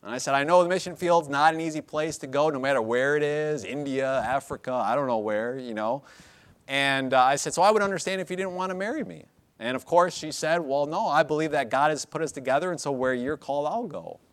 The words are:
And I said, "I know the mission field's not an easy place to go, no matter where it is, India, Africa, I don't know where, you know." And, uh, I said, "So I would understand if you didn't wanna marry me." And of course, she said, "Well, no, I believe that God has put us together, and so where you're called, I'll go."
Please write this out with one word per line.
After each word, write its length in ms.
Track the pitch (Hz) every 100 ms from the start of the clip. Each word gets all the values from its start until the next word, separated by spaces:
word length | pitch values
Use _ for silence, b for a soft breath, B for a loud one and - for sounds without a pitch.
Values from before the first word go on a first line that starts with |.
And 120 | -
I 60 | 123
said, 160 | 139 139
"I 80 |
know 180 | 143 180
the 80 | 175
mission 260 | 185 180 156
field's 340 | 175 170 147
not 260 | 139 156 160
an 40 |
easy 220 | 165 156
place 380 | 147 151 160 151
to 80 | 139
go, 220 | 139 156
no 100 | 139
matter 200 | 131 135
where 380 | 110 120 135 147
it 60 |
is, 400 | 147 147 151 151
India, 440 | 92 131 143 131 135
Africa, 640 | 135 123 135 - 139 -
I 220 | 127 104
don't 140 | 127 135
know 100 | 113
where, 400 | 107 107 117 135
you 160 | 123
know." 300 | 110 107 135 139 B B B B B -
And, 460 | 135 139 135 131
uh, 100 | 131
I 140 | 127 143
said, 180 | 156 156
"So 60 |
I 80 | 185
would 100 | 214
understand 400 | 202 190 - 190
if 80 | 165
you 60 | 180
didn't 200 | 190 180
wanna 200 | 185 185
marry 280 | 196 302
me." 220 | 208 82 - _ _ _
And 160 | 113 127
of 100 | -
course, 300 | 170 180 -
she 160 | 156
said, 300 | - 156 170
"Well, 240 | 151 139 147
no, 220 | 170 -
I 160 | 147
believe 280 | 156 156 160
that 180 | 147 127
God 200 | 131 147
has 160 | 151 -
put 160 | 156
us 100 | 156
together, 400 | - 131 135 180
and 100 | 165
so 100 | 147
where 240 | 135 127 127
you're 220 | 123 151
called, 300 | - 143 151
I'll 200 | 214 233
go." 320 | 101 82 - _